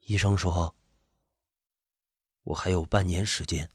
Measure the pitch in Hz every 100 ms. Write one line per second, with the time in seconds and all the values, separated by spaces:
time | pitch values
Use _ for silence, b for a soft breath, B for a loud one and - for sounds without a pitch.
0 | - 104 98 98 92 85 82 - _ _
1 | _ _ _ _ _ _ _ _ _ _
2 | _ _ _ _ - 78 - 92 82 104
3 | 95 87 104 - 82 80 80